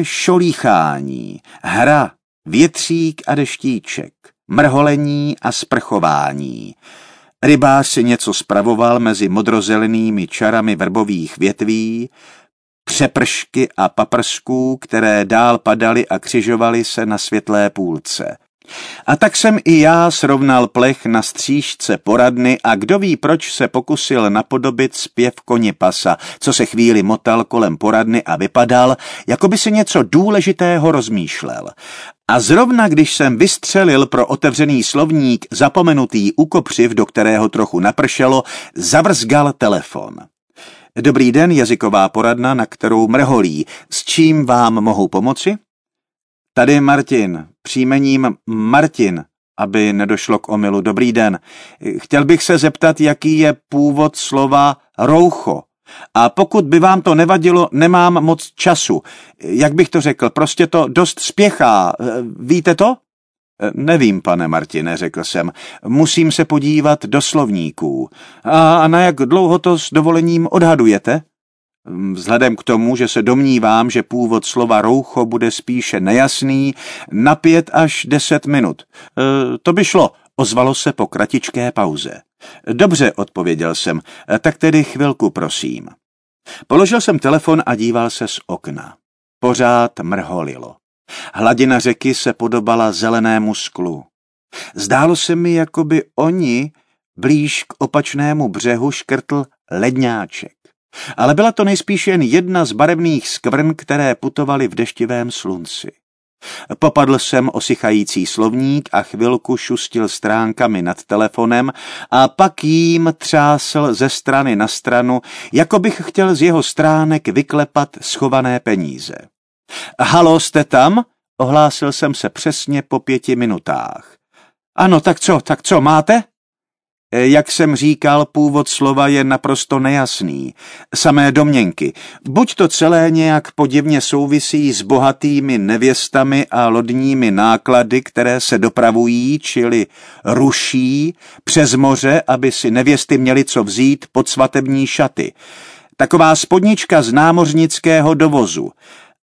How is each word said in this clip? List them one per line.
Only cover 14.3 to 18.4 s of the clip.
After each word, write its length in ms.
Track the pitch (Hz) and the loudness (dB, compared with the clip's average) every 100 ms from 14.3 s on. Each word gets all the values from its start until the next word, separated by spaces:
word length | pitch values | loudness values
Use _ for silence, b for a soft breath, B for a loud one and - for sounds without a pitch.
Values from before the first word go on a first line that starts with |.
| - - 127 127 131 | -8 -6 -4 -2 -4
které 480 | - 113 110 104 98 | -4 -2 2 2 2
dál 320 | 113 120 117 | 2 2 2
padaly 500 | 113 110 113 117 - | 0 0 2 0 0
a 120 | 95 | -4
křižovaly 640 | - 123 107 117 117 117 | -2 -2 0 0 0 0
se 220 | 113 - 110 | -2 -4 -4
na 120 | 104 | -4
světlé 520 | - 107 - 104 101 | -2 -4 0 0 0
půlce. 680 | 101 90 76 - - - - | -2 -6 -6 -8 -10 -10 -14